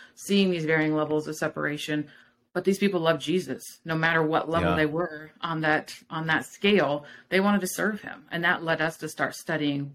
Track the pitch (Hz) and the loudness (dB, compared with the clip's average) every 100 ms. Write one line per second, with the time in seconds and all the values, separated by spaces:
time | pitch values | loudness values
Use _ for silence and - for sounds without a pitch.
0 | - - - 202 190 175 156 160 156 151 | -20 -12 0 4 4 2 2 2 4 2
1 | 151 151 151 156 156 151 147 147 - 151 | 2 0 -2 -4 -4 -2 -4 -4 -4 -4
2 | 147 - _ _ _ 175 185 196 202 180 | -4 -10 _ _ _ -4 0 2 2 2
3 | 165 160 139 180 143 131 - - 165 160 | 2 2 2 -2 -2 -8 -10 -14 -4 0
4 | 165 165 156 160 151 165 170 170 151 156 | 2 2 2 0 0 0 2 2 2 0
5 | 175 156 156 - 170 160 156 151 - - | -4 -6 -16 -10 -6 -2 2 0 -2 -16
6 | - 160 160 151 - - 202 208 143 147 | -10 -6 0 -2 -2 -2 2 4 4 0
7 | - - - 185 202 202 185 - 185 208 | -6 -20 -2 2 2 2 0 -2 -4 -4
8 | - - - 170 175 180 165 160 160 - | -10 -16 -10 -2 0 0 0 0 -2 -4
9 | 156 - 139 - - 156 147 143 143 | -10 -4 -4 -4 -6 -4 -2 -2 -6